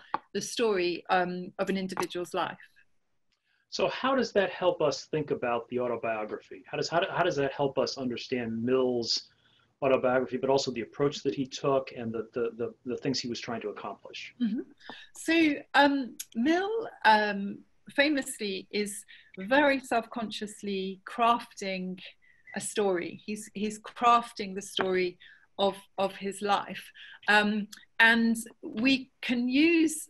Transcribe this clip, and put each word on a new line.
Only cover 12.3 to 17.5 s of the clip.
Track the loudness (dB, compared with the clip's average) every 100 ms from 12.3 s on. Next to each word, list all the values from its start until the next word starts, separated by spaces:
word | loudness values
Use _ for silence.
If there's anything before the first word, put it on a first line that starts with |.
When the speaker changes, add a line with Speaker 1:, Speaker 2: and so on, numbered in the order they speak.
Speaker 2:
the, | -4 -4 -4
the, | -8 -8 -8
the | -4
things | -2 -2
he | -4
was | -8
trying | -8 -8
to | -8
accomplish? | -8 -12 -12 -16 -16 -14 -4
Speaker 1:
Mm-hmm. | -2 -2 -8 -16 -18 -18 -18 -8
So, | 0 2 2 0 2
um, | 6 6 4 -2 -10 -8 0
Mill, | 2 2 0 -4 -6 2
um, | 6 6 4 -2 -6